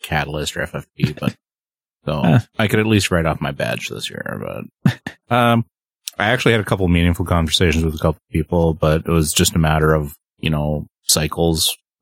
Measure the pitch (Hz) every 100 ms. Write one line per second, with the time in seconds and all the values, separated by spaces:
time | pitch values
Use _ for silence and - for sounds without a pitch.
0 | - 78 71 - 71 - - 71 - -
1 | - 71 69 - _ _ _ _ _ _
2 | - 73 85 127 - - 107 110 110 107
3 | - 87 80 73 71 69 - 60 - -
4 | - - - - - - - _ - -
5 | - - - 120 120 117 113 _ _ _
6 | - - 104 127 127 113 101 104 90 87
7 | 87 85 87 87 80 - 90 78 82 78
8 | 85 78 _ 80 78 87 82 80 80 78
9 | 80 82 78 - 87 87 78 78 78 78
10 | 73 - _ _ 80 76 76 76 - _
11 | - - 78 - 85 80 - - _ _